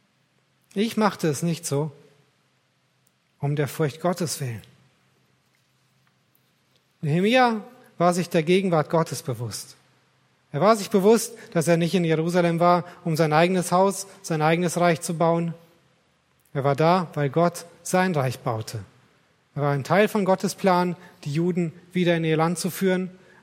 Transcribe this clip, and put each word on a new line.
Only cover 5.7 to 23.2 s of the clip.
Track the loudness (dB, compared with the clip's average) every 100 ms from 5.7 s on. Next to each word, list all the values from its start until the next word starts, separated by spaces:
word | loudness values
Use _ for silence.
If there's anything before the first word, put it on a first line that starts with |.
| _ _ _ _ _ _ _ _ _ _ _ _ _
Nehemia | -2 0 2 4 4 2 -8 -20 -12 0
war | 0
sich | 2 0
der | 0
Gegenwart | 2 2 2 0 0
Gottes | 0 -2 -6
bewusst. | -8 -8 -8 -12 -16 -20 _ _ _ _ _ _ _
Er | 0
war | 2
sich | 2 2
bewusst, | 2 4 4 2 -12 -6
dass | -2 2
er | 2
nicht | 2
in | 0
Jerusalem | 0 0 0 2 2 2
war, | 4 4 0 -8
um | -4
sein | 0 2
eigenes | 4 4 2 0
Haus, | 2 2 0 -10 -14
sein | -6 0
eigenes | 2 2 0 0
Reich | 2 0
zu | -2
bauen. | 0 0 0 -2 -8 _ _ _ _ _ _ _ _ _
Er | -4
war | -2
da, | 2 2 2 0
weil | -4 -2
Gott | 0 0 -2 -16 -18
sein | -4 0 0
Reich | 0 -2 -4
baute. | -6 -6 -6 -12 -14 _ _ _ _ _ _
Er | -4
war | -2
ein | -2
Teil | 0 2 2
von | 0
Gottes | 0 0 -2
Plan, | -2 2 2 0 -4 -14 -14
die | -6
Juden | -2 -2 -2 -4 -6 -8
wieder | -2 0 0
in |
ihr | 0 0
Land | 0 -2
zu | -6
führen. | -2 0 0 -4 -12